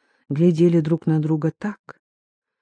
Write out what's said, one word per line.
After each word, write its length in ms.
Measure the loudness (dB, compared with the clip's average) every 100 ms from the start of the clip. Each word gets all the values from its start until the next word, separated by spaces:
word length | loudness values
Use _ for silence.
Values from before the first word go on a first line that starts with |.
| _ _ -10
глядели 520 | 0 2 4 2 2
друг 240 | 0 -2 0
на 140 | -2
друга 340 | 0 -2 -2 -6
так, 440 | -12 -12 _ -20 _ _ _ _ _ _